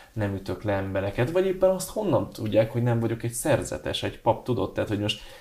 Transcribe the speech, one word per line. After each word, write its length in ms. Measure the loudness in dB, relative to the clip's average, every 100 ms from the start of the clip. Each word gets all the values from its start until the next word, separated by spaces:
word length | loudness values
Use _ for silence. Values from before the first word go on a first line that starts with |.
| -10
nem 220 | -4 -2
ütök 280 | -2 -6 -6
le 100 | -2
embereket, 580 | -2 0 -2 -2 0 0
vagy 160 | 2 2
éppen 240 | 4 4
azt 200 | 2 -2
honnan 400 | -4 2 2 0
tudják, 420 | -4 0 4 4
hogy 100 | 2
nem 180 | 2 2
vagyok 220 | 2 0
egy 100 | -4
szerzetes, 720 | -2 2 2 0 -6 -4 -4
egy 180 | -4 -2
pap, 240 | 0 0
tudod? 280 | 0 -2 -2
Tehát, 160 | -2 -2
hogy 120 | 0
most 200 | 0 -2 -8 -20